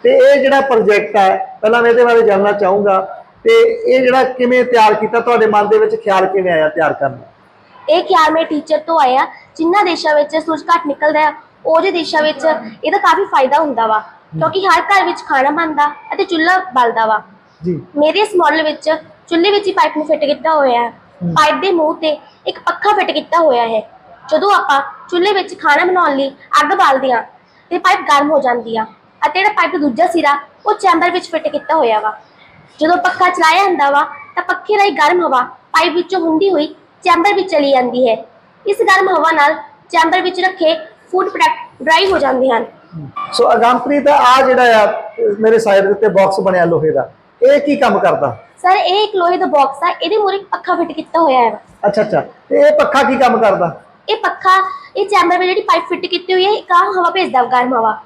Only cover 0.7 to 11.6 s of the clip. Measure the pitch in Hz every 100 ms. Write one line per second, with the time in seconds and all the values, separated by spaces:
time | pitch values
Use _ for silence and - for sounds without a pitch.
0.7 | 226 196 208 208 208 190 190 - - 214
1.7 | 233 233 240 240 233 214 196 202 202 190
2.7 | 202 202 190 190 - - _ 226 226 226
3.7 | - 247 254 254 254 254 - 247 254 247
4.7 | 233 214 214 214 233 233 233 214 208 202
5.7 | 214 214 220 202 185 185 190 185 165 156
6.7 | 160 151 139 139 123 - _ _ _ _
7.7 | - - 330 320 359 311 320 320 302 294
8.7 | 302 311 330 262 262 320 - - - 330
9.7 | 392 370 330 311 302 294 320 311 311 -
10.7 | 330 302 277 302 302 302 302 - _